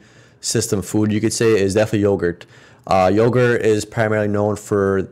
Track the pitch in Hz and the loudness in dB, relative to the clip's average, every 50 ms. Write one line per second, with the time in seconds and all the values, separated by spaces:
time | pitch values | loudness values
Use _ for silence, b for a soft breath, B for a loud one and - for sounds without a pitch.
0 | b b b b b b b b - - - 117 107 - - 101 87 - - 107 | b b b b b b b b -10 -6 -4 -4 -2 -2 -4 -4 -4 -2 -2 0
1 | 107 107 104 107 104 110 - - 120 113 110 101 98 98 95 107 107 110 - 107 | 0 0 0 0 -2 -2 -2 0 2 2 2 2 2 0 2 0 0 0 0 0
2 | 101 101 101 92 87 87 85 - - B B B B B B B B - 90 95 | 0 0 0 0 -2 -4 -4 -6 -14 B B B B B B B B -2 2 2
3 | 92 92 98 107 113 120 123 127 123 120 120 104 - 110 110 107 104 - - - | 2 4 4 2 2 2 2 2 2 2 2 0 2 0 0 0 -2 -6 -4 -2
4 | 110 107 107 107 104 104 101 104 104 107 104 98 - - 107 101 98 98 98 95 | -2 0 0 0 0 0 0 0 0 -2 -2 -4 -6 -4 -2 0 0 0 0 -2
5 | 90 - | -4 -6